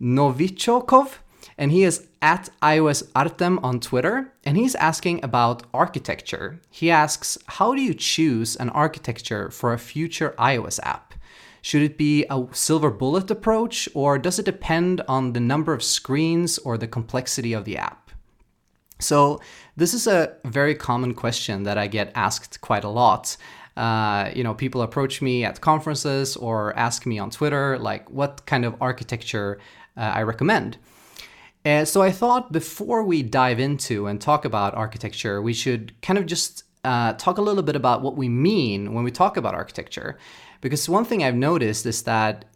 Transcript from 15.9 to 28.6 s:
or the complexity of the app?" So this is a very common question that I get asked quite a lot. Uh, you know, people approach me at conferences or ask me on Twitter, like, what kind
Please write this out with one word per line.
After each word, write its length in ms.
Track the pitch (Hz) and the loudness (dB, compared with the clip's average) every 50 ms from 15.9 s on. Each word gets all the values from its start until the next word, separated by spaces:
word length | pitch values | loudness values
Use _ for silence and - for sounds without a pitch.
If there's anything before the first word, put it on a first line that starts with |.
| - - - - 131 147 160 165 165 170 175 165 - - | -2 -4 -2 -2 0 0 2 2 2 2 0 0 -2 -4
or 200 | - 135 117 110 | -4 -4 -4 -4
the 80 | 113 | -4
complexity 640 | 113 - 117 113 - - 123 127 - - - 117 117 113 | -4 -6 -6 -6 -4 -4 -4 -4 -4 -4 -4 -2 -2 -2
of 120 | 107 95 | -4 -4
the 120 | 107 92 | -6 -6
app?" 360 | 60 50 50 - - _ - - - - _ _ _ _ _ _ _ _ _ _ _ _ _ - - | -6 -6 -8 -8 -12 _ -20 -20 -20 -20 _ _ _ _ _ _ _ _ _ _ _ _ _ -12 -8
So 400 | - - 151 143 143 143 147 143 - - - - - - - | -2 2 6 6 6 6 4 -2 -8 -18 -20 -20 -20 -14 -2
this 180 | 147 170 170 240 | 0 0 0 2
is 120 | 240 - | 0 2
a 300 | 233 196 175 156 135 - - - | 4 4 4 4 2 -2 -10 -12
very 320 | 131 110 139 143 151 151 | -4 0 2 2 2 2
common 360 | 151 - - 120 123 127 123 117 | -2 -2 -2 0 0 0 -2 -4
question 520 | - - 117 110 - - - 104 98 101 | -2 -4 -4 -2 -2 -4 -4 -4 -4 -2
that 120 | 101 101 | -2 0
I 120 | 104 104 101 | 0 -2 -2
get 240 | 107 107 101 - - | -2 -2 -4 -2 -2
asked 460 | 117 98 104 - - - - - - | 0 0 0 0 -4 -8 -12 -20 -16
quite 240 | - - 117 104 101 | -4 -2 -2 -2 -2
a 40 | 104 | -2
lot. 480 | 107 120 123 113 107 107 - - - - - - - - - - - | 0 4 4 4 4 4 0 -8 -10 -10 -14 -20 -20 -20 -20 -16 -8
Uh, 540 | - 117 117 113 110 107 107 104 101 98 98 - | -4 -2 0 0 0 0 0 0 0 -2 -2 -4
you 120 | 127 123 | -4 -4
know, 100 | 113 110 | -4 -4
people 280 | 110 131 127 131 127 117 | -4 -4 -4 -2 -2 -4
approach 380 | 107 - 139 139 135 135 - | -2 -2 -2 -2 -2 -2 -2
me 240 | 143 131 127 123 117 | -2 0 0 0 0
at 160 | 98 - - | -2 -4 -2
conferences 760 | - 160 156 151 147 156 147 139 - 147 135 135 139 135 - | 0 2 2 2 0 -4 -4 -4 -2 -2 -2 -2 -2 -2 -4
or 400 | - 123 113 113 107 104 104 - - | -6 -4 -2 -2 -2 -2 -2 -2 0
ask 260 | 117 117 117 - - | -2 -2 -2 -4 -4
me 140 | 127 110 104 | -4 -4 -4
on 120 | 98 117 | -6 -8
Twitter, 480 | - - 156 147 143 139 139 139 135 123 | -6 -2 -2 0 0 0 0 0 -2 -2
like, 280 | 113 107 101 98 - - | -2 -4 -6 -6 -8 -12
what 360 | - 135 143 143 139 - - | -4 -4 -4 -4 -4 -10 -6
kind 180 | - 147 127 | -2 0 0